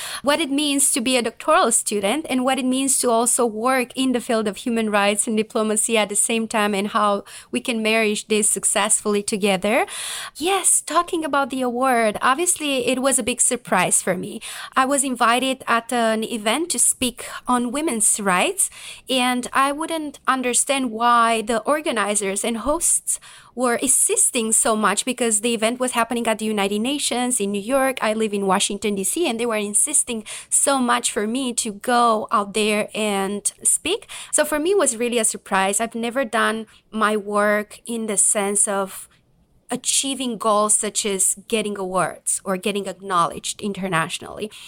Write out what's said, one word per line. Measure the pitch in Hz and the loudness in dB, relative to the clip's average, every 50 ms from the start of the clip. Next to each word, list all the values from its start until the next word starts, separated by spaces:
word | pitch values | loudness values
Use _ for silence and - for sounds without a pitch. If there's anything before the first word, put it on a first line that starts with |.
| - - - - | -10 -10 -10 -4
what | - - 294 311 | 0 0 0 2
it | 330 262 | 0 0
means | 277 285 302 285 277 277 - - - | 0 0 0 2 2 2 2 2 2
to | 285 | 0
be | 220 262 254 247 | 0 2 2 2
a | |
doctoral | 220 233 - - - - 311 370 349 240 226 | 0 -2 -6 -4 0 2 4 4 4 4 2
student | - - - 220 202 196 196 240 311 311 - | 0 0 0 -2 0 0 0 0 -2 -2 -2
and | 269 254 247 | -2 0 0
what | 269 262 277 | 0 0 0
it | 254 | 0
means | 254 254 262 269 269 - - | 0 0 2 2 0 0 0
to | - 240 | 2 2
also | 226 226 240 240 - - 247 | 2 2 2 2 2 2 2
work | 233 208 214 220 254 262 262 240 247 - 262 | 0 0 0 0 2 2 2 0 -2 -2 -2
in | 262 262 247 | 0 0 0
the | 240 | 0
field | - - 233 220 220 208 | 0 0 0 0 0 -2
of | 196 | -4
human | - - 254 226 226 220 214 | -4 -4 -2 -2 0 0 0
rights | 208 208 202 202 208 208 - 240 | 2 2 2 2 2 0 0 0
and | 220 | 0
diplomacy | 214 220 - - 226 220 214 214 220 - - 226 220 | 0 -2 0 0 0 0 0 0 0 0 2 2 2
at | 208 202 | 2 0
the | 208 | 0
same | - - - 233 226 226 220 | -2 0 0 0 -2 -2 0
time, | - 220 208 208 208 | 0 0 2 2 0
and | 190 202 208 | 0 -2 -2
how | - 220 208 208 202 202 - - - - - - | 0 2 2 2 2 0 -2 -8 -16 -20 -12 -6
we | - 247 | -6 -4
can | 247 - 240 220 214 | -2 -2 -2 0 0
marry | 214 220 226 220 208 214 208 - - | 2 2 2 2 2 0 -2 -2 0
this | 214 214 220 - | 0 2 2 2
successfully | - 196 - - - 208 196 220 - - - 214 208 202 | 0 0 0 0 2 2 2 2 0 0 0 0 0 0
together. | 202 - 226 196 202 202 190 180 190 208 226 294 392 - - - - - - - - - - - | 0 -2 -2 0 2 2 2 2 2 2 2 2 0 -2 -4 -8 -10 -10 -10 -10 -12 -12 -10 -4
Yes, | 294 359 392 381 330 - - - | -2 0 0 2 2 2 2 2
talking | - - 294 330 339 349 381 330 311 | 0 0 0 0 0 0 -2 -4 -2
about | 302 277 277 277 240 | 0 0 0 0 0
the | 262 262 | -2 -2
award, | 254 247 233 240 262 262 254 233 226 214 208 - | -2 -2 0 0 2 2 4 4 4 2 2 2
obviously | - - 262 277 359 349 - - 311 294 269 262 - - | 2 2 2 2 2 0 0 0 -2 -2 -2 0 0 0
it | 262 262 | 0 2
was | 254 277 269 269 | 2 2 2 2
a | 220 | 0
big | 240 240 - | -2 0 0
surprise | - - 247 240 - - 220 185 175 165 - - | 0 0 0 -2 -2 0 2 2 2 2 2 0
for | - 202 180 | 0 0 -2
me. | 185 185 208 - 220 - - - - - - - | -2 -4 -8 -10 -12 -12 -12 -12 -12 -14 -4 0
I | 277 262 | 0 2
was | 254 285 277 254 | 2 2 0 0
invited | 277 254 220 247 226 233 254 254 262 262 262 - - | -2 0 2 2 4 4 4 2 0 -2 -2 -2 0
at | 233 233 233 - | 0 0 0 0
an | 254 240 226 220 220 220 220 | 0 0 2 2 0 0 -2
event | - 240 220 202 214 226 285 339 359 | -4 -6 -2 0 0 0 0 0 -2
to | - 240 | 0 0
speak | - - - - 254 240 240 - - - - - - | 2 0 0 0 -2 -4 -4 -6 -10 -12 -12 -8 -2
on | - 247 247 240 240 220 | 0 0 2 0 0 -2
women's | 285 311 339 247 220 208 - - - | -2 -2 -2 -2 0 2 0 0 0
rights, | 202 196 180 180 220 339 392 - - - - - - - - - - - | 0 2 2 2 2 0 0 -2 -4 -4 -6 -10 -16 -16 -18 -14 -6 -2
and | 262 262 247 254 247 247 247 - | 0 2 2 2 0 0 -2 -2
I | - 254 277 285 285 | 0 2 2 2 0
wouldn't | 294 320 320 330 320 311 285 - - _ - | -2 -4 -4 -4 -4 -4 -6 -10 -6 _ -2
understand | 262 262 247 247 240 - - - 269 269 262 247 | -2 0 0 0 0 0 0 2 0 0 0 -2
why | 214 220 240 240 240 233 226 226 233 226 | -2 0 2 4 6 6 6 4 4 2
the | 220 214 240 220 - | 0 0 -2 0 0
organizers | 233 285 311 302 330 254 220 202 202 208 208 202 190 196 208 - | 0 0 0 0 0 0 0 0 0 0 0 0 0 -2 -2 -2
and | - 233 220 | -2 -2 -2
hosts | 214 269 302 330 - - - - - - - - - - - - - - _ | 0 0 0 0 2 0 0 0 0 -4 -6 -6 -8 -14 -20 -20 -20 -12 _
were | 240 254 247 233 - | -2 0 0 2 2
insisting | 294 262 - - - - 392 - - - - 254 220 220 | 2 2 2 2 2 2 2 2 2 2 2 0 0 2
so | 220 - - 240 220 | 2 2 2 2 2
much, | 214 214 185 196 - - | 2 2 2 2 0 -2
because | 262 247 - 247 233 220 214 | -4 -2 -2 0 0 0 0
the | 240 240 233 | 0 0 0
event | 214 220 220 247 247 | 0 0 -2 0 -2
was | 254 254 - | -4 -2 0
happening | 240 226 226 247 240 240 226 | 0 -2 0 -2 -2 0 0
at | 220 220 | 0 0
the | 220 | -2
United | 214 220 202 196 196 208 208 | -2 0 0 0 0 0 0
Nations | 220 254 294 285 - - 247 240 247 247 240 - | -2 -2 -2 -2 -2 -2 -2 0 0 0 0 0
in | 202 196 | 0 -2
New | 202 202 | -2 -4
York. | 196 220 269 269 262 269 254 - | -2 0 0 2 2 0 0 0
I | - 220 214 | -2 -2 0
live | 220 220 214 | 0 0 0
in | 208 202 196 | 0 0 0
Washington, | 190 185 202 - - 208 202 - 214 208 | 2 2 2 2 -2 -2 -4 -2 -2 -2
D | 196 196 | -2 -2
C, | - - 320 349 294 | -2 -2 0 0 0
and | 226 220 | 0 0
they | 240 240 | -2 -2
were | 220 | -2
insisting | 214 208 202 208 - - 302 311 - - - 240 220 208 - - - - - | -2 -2 0 0 0 0 2 0 0 0 -2 -4 -6 -8 -10 -14 -16 -6 -2
so | - - - 294 277 269 | 0 2 2 2 2 2
much | 247 240 240 240 240 - | 2 2 0 0 0 -2
for | - 226 208 | -2 -2 -2
me | 214 233 269 269 247 233 | -2 -2 -2 -2 -2 -4
to | - - 226 202 | -4 -4 -6 -6
go | 202 - - 247 240 240 233 220 220 220 - | -6 -2 0 2 4 4 4 4 2 0 0
out | - 214 202 202 185 | 0 0 0 0 0
there | 220 208 214 214 202 - - - | 0 2 2 2 0 0 -2 -4
and | 202 220 208 202 196 196 190 202 202 - - - - - | -4 -2 0 0 0 0 -2 -4 -4 -4 -6 -6 -2 0
speak. | - - - - 302 392 466 - - - - - - | 0 0 0 0 -2 -4 -4 -4 -10 -16 -16 -10 -2
So | - - 294 | 0 2 2
for | 294 302 294 | 2 0 0
me, | 302 349 | 2 2
it | 415 403 | 4 4
was | 302 - 226 214 | 4 2 0 0
really | 240 240 240 233 | -2 0 2 2
a | 220 | 0
surprise. | 226 - 208 - - 202 190 190 196 202 - | 0 -2 -6 -4 -2 0 2 2 2 0 0
I've | 220 208 - | -2 -4 -4
never | 233 226 240 226 262 269 | -4 -6 -4 -2 -2 -2
done | 226 - 220 214 214 220 226 220 - - - _ _ | 0 0 2 2 2 0 -2 -6 -12 -16 -20 _ _
my | - 220 214 208 214 214 | -2 0 0 2 2 0
work | 196 208 208 208 208 208 208 208 208 - - - - - | -2 -2 0 2 2 2 2 0 -2 -4 -10 -16 -10 -8
in | 233 226 220 | -6 -4 -4
the | 214 202 190 | -2 0 2
sense | - - - 214 196 196 202 196 - 220 | 2 2 2 0 0 0 0 0 0 0
of | 196 196 196 190 - - - - _ _ _ _ _ _ _ _ _ _ _ - | 0 -2 -2 -4 -6 -12 -16 -18 _ _ _ _ _ _ _ _ _ _ _ -8
achieving | 254 247 - - - - - 269 269 - 269 247 226 185 | -8 -6 -4 -2 0 0 0 -2 -4 -4 -4 -4 -4 -2
goals | - 226 208 208 214 214 - | 0 2 4 4 4 4 2
such | - - 208 202 - - | 2 0 -2 -4 -4 -2
as | 214 196 190 - - - - - - | -2 0 0 0 0 -2 -4 -4 -4
getting | 226 214 208 208 202 202 | -2 -2 -2 -4 -4 -6
awards | 190 185 185 185 165 143 - - - - - - - | -6 -2 0 0 0 0 -2 -6 -6 -4 -4 -4 -2
or | 202 190 | -4 -4
getting | 185 - 214 196 202 196 202 | -2 -2 -2 -2 -2 -4 -6
acknowledged | 180 180 196 196 185 170 170 - - 175 - - - - | -8 -10 -6 -2 0 2 2 0 -2 -6 -8 -8 -8 -6
internationally. | - 208 196 180 190 185 170 160 160 185 - - - - - - 208 214 - - - | -6 -6 -6 -4 -4 -2 -2 -2 -2 -2 -6 -10 -10 -12 -10 -10 -10 -10 -10 -14 -20